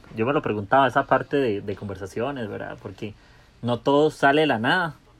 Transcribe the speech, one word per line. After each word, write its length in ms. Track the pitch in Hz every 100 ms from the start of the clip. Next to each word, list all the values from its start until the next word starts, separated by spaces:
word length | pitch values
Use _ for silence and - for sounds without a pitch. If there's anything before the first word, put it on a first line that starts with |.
| - 110
Yo 80 |
me 80 | 117
lo 80 | 135
preguntaba, 460 | 107 104 101 135 131
esa 160 | 139 135
parte 300 | 131 - 143
de, 240 | 131 101
de 160 | 101 95
conversaciones, 720 | 101 92 98 110 131 139 104
¿verdad? 300 | 98 101 -
Porque 340 | 104 98 104 - _ _ _ _
no 180 | 117 117
todo 300 | 143 143 151
sale 320 | - 143 147
de 40 | 151
la 120 | 113
nada, 340 | 123 180 170 - _